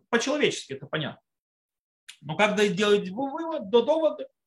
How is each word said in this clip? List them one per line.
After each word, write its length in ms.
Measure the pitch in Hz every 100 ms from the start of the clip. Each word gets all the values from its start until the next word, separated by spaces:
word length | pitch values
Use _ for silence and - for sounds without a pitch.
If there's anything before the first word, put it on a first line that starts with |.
| -
по-человечески, 640 | 233 269 294 214 - -
это 140 | - 147
понятно. 360 | 160 131 - _ _ _ _ _ _ _ _ - -
Но 160 | 139 160
когда 280 | 208 190 208
делать 440 | 175 208 202 185
вы-, 200 | 190 269
вывод, 400 | 302 330 311 196
до 120 | 233
доводы, 460 | 226 311 311 294 269 _